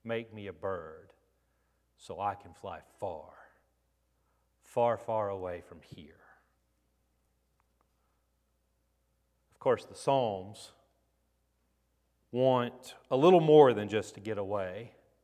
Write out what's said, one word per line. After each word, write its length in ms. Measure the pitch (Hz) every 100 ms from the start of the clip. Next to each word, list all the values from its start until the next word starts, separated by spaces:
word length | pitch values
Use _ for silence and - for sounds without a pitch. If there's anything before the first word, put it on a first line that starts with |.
make 280 | 117 117 113
me 140 | 107 101
a 80 |
bird 600 | 82 95 92 80 80 - _ _ _ _ _ _ _ _ _
so 220 | - 87
I 160 | 101 95
can 180 | 92
fly 280 | - 98 80 - _
far, 340 | 98 80 82 - - _ _ _ _ _ _ _ _ _ _ _
far, 360 | _ - 120 110
far 320 | - 110 104
away 320 | 98 92 87
from 200 | - 85
here." 400 | - - 76 - - - _ _ _ _ _ _ _ _ _ _ _ _ _ _ _ _ _ _ _ _ _ _ _ _ _ _ _ _ _ _ _
Of 80 | _
course, 260 | 135 113 -
the 100 | 98
Psalms 760 | - 139 117 95 95 107 - _ _ _ _ _ _ _ _ _ _ _ _ _ _ _ _
want 640 | 120 131 127 120 - - - _
a 80 | 127
little 240 | 165 180
more 320 | 160 151 139
than 160 | 104 104
just 240 | 110 -
to 80 | -
get 160 | 101 104
away. 560 | 98 101 92 95 120 - _ _